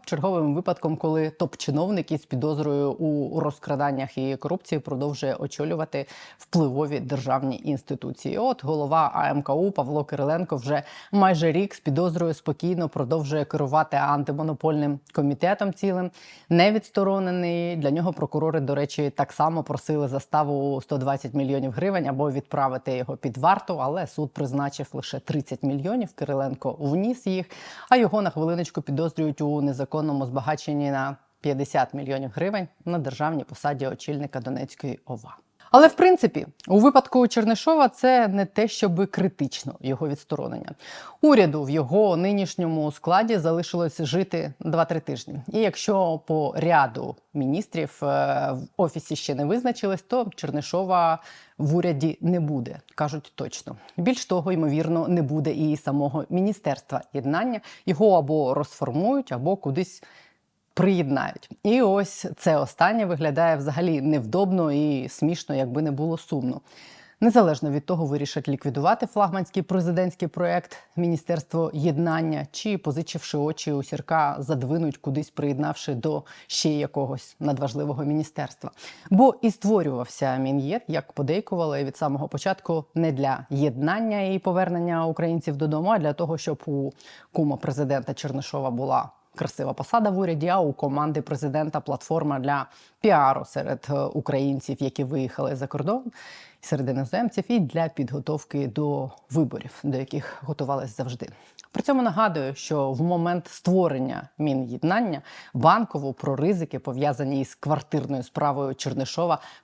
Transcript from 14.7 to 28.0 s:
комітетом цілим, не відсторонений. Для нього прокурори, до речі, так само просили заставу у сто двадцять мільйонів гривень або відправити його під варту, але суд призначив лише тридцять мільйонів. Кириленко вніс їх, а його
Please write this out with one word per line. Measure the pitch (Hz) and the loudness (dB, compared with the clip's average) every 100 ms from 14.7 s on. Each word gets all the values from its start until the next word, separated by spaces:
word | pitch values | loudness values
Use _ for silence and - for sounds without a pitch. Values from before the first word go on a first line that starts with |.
| 151 147 143 - | 2 0 -4 -6
комітетом | - 143 143 170 202 196 | -2 0 2 0 0 -2
цілим, | 180 196 180 180 - - - - | -2 -2 -2 -4 -8 -20 -12 2
не | 170 196 | 6 6
відсторонений. | 214 - - 196 196 185 180 175 170 170 170 | 4 0 0 2 2 0 0 0 -2 -2 0
Для | 143 | 0
нього | 156 175 | 0 0
прокурори, | 160 147 151 160 156 | -2 -4 -2 0 0
до | 135 139 | 0 -2
речі, | 143 - 143 | -2 -2 -2
так | - 139 | 0 -2
само | - 156 165 | 0 0 0
просили | 147 131 - 151 139 | -4 -6 -2 -2 0
заставу | 135 - 151 143 143 139 135 | -4 -2 0 0 0 -2 -4
у | |
сто | - 143 | -4 -2
двадцять | 131 139 131 | 0 -2 -2
мільйонів | 139 135 139 131 | -2 0 0 -2
гривень | 107 190 190 139 | -2 -2 0 -2
або | 135 147 | 0 -2
відправити | 135 - 143 135 131 139 127 | -2 -4 0 0 -2 -4 -4
його | 123 127 | -4 -6
під | 135 127 | -6 2
варту, | 160 202 - 160 | 4 4 0 -4
але | 131 175 160 | -2 -4 -6
суд | - 147 | -6 -6
призначив | - 135 139 143 - 143 | -4 -4 -2 -4 -6 -10
лише | 117 - 135 | -10 -8 -8
тридцять | - 156 - 127 | -4 -4 -4 -4
мільйонів. | 139 139 165 247 190 | -2 -2 -2 -2 -4
Кириленко | - 143 135 135 - 131 - | -6 -4 -2 -2 -4 -6 -4
вніс | 143 165 220 247 196 | 0 0 0 -2 -2
їх, | 185 175 - - - - | -4 -4 -12 -18 -4 4
а | |
його | 254 | 6